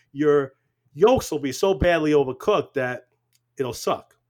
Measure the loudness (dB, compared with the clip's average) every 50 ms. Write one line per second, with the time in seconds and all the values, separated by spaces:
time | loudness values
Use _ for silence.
0 | _ _ -6 -2 0 2 2 2 0 -2 -8 _ _ _ _ _ _ _ -2 2
1 | 4 4 4 2 0 -2 -6 -6 -4 -6 -4 -2 0 0 0 2 2 2 2 2
2 | 2 2 2 2 2 0 -4 -4 -2 0 0 0 -2 -4 -6 -6 -6 -6 -8 -10
3 | -14 _ _ _ _ _ _ _ _ _ _ -8 -8 -8 -8 -8 -6 -6 -6 -6
4 | -8 _ _ _ _